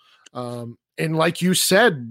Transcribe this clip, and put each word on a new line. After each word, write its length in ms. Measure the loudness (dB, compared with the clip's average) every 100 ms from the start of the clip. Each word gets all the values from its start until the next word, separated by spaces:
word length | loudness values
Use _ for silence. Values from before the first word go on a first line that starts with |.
| _ _ -16
Um, 460 | -12 -10 -10 -12 -16 _ -6
and 180 | -2 0
like 280 | 0 0
you 100 | 0
said, 560 | 0 2 4 4 2 -8